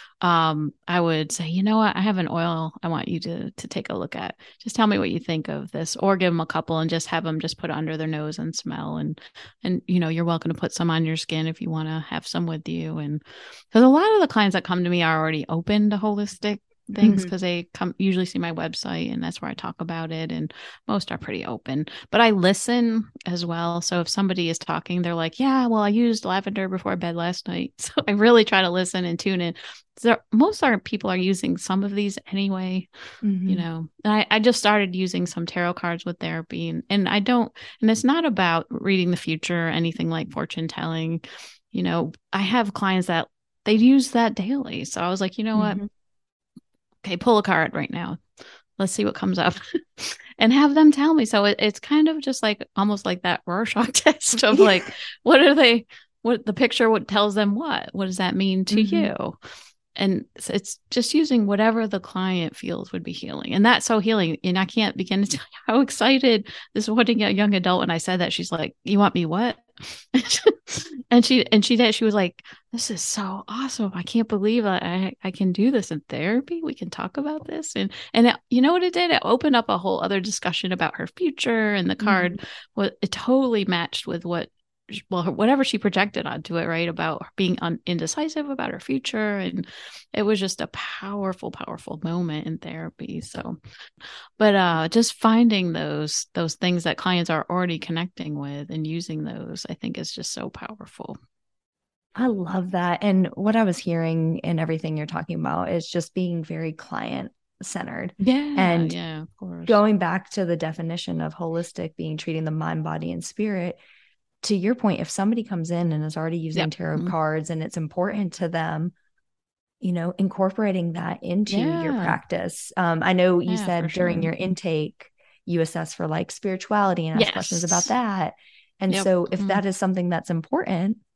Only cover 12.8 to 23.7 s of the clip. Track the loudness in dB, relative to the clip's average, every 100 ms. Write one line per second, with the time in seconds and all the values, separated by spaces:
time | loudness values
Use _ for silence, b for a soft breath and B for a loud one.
12.8 | -6 -6 -6 -6 -10 B B B B 8
13.8 | 8 8 6 4 4 4 2 2 0 0
14.8 | 2 2 2 2 0 -2 -2 -4 0 2
15.8 | 4 2 0 -2 -4 -4 -4 -4 _ _
16.8 | -12 4 6 6 0 -2 -2 -2 -6 -6
17.8 | -6 0 0 2 0 -2 -4 -4 -6 -6
18.8 | -6 -6 -4 -4 -4 -6 -8 -10 -10 -8
19.8 | -8 -6 -6 -6 -6 -6 -8 B B B
20.8 | -4 -4 -4 -8 -8 -8 -8 -10 -6 -4
21.8 | -4 B B 4 6 6 4 2 2 2
22.8 | 2 0 -4 -8 -6 -4 -4 -4 -2